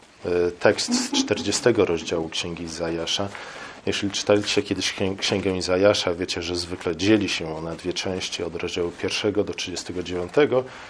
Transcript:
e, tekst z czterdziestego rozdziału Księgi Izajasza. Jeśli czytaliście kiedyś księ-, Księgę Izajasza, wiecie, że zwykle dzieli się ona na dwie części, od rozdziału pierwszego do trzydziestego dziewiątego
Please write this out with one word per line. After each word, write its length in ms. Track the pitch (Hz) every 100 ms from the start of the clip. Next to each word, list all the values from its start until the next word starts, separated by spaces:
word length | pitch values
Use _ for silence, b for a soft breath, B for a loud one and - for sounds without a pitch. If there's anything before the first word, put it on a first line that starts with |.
| - - 90
e, 260 | 87 87 -
tekst 340 | 110 - -
z 180 | 247 -
czterdziestego 760 | 269 - - 98 - 123 107 90
rozdziału 440 | 82 80 85 80
Księgi 340 | - 87 85
Izajasza. 640 | 85 80 82 82 82 - 98 - B B B B 98
Jeśli 260 | - 98
czytaliście 520 | - - 104 101 101
kiedyś 300 | 98 95 -
księ-, 240 | - 95 98
Księgę 400 | - 98 95 92
Izajasza, 560 | 90 92 101 98 92
wiecie, 280 | 85 90 90
że 140 | 85 87
zwykle 400 | 85 90 90 82
dzieli 340 | 101 107 92
się 280 | - 82 78
ona 120 | 82
na 60 | 80
dwie 180 | 90
części, 500 | 82 98 92 - -
od 120 | 85 85
rozdziału 360 | 87 92 87
pierwszego 520 | - 95 - 107 98
do 100 | 87
trzydziestego 500 | - - 85 - 90
dziewiątego 600 | 85 90 87 147 135 127 127 B